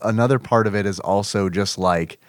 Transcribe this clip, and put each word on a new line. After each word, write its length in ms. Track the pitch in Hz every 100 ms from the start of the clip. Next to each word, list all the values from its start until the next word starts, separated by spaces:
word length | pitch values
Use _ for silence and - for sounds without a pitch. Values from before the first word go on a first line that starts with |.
another 360 | 107 113 120 135
part 280 | - 117 107
of 80 |
it 100 | 101
is 160 | 98 90
also 480 | - 98 104 107 95
just 300 | 90 98 -
like, 400 | 92 87 82 -